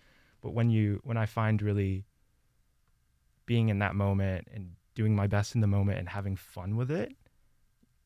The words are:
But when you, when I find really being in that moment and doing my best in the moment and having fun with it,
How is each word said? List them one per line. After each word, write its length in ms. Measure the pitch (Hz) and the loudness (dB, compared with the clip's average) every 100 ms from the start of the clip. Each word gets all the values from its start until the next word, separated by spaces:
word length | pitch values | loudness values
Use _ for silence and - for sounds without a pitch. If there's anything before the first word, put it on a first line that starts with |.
| _ _ _ _ | _ _ _ _
But 120 | - | -6
when 160 | 113 117 | 0 4
you, 300 | 110 104 101 | 4 2 0
when 140 | 131 113 | -4 -2
I 80 | 107 | -2
find 360 | 117 110 107 | 0 2 2
really 440 | 104 101 98 95 - _ _ _ _ _ _ _ _ _ _ _ _ _ - | 2 0 0 -2 -8 _ _ _ _ _ _ _ _ _ _ _ _ _ -2
being 240 | 117 113 | 2 2
in 100 | 101 | 2
that 160 | 101 101 | 0 0
moment 520 | 98 98 95 92 - | 2 2 0 -4 -8
and 180 | 104 90 - _ - | -16 -16 -18 _ -2
doing 200 | 110 104 | 2 2
my 120 | 101 | 2
best 280 | 101 101 120 | 0 0 0
in 60 | |
the 60 | 104 | 2
moment 320 | 101 98 92 | 2 2 -2
and 100 | 90 | -6
having 260 | 101 98 95 | -8 -6 -8
fun 400 | - - 92 110 | -10 -10 -6 -4
with 160 | 127 | -2
it, 220 | 170 - - _ _ _ _ _ _ _ _ | -4 -6 -10 _ _ _ _ _ _ _ _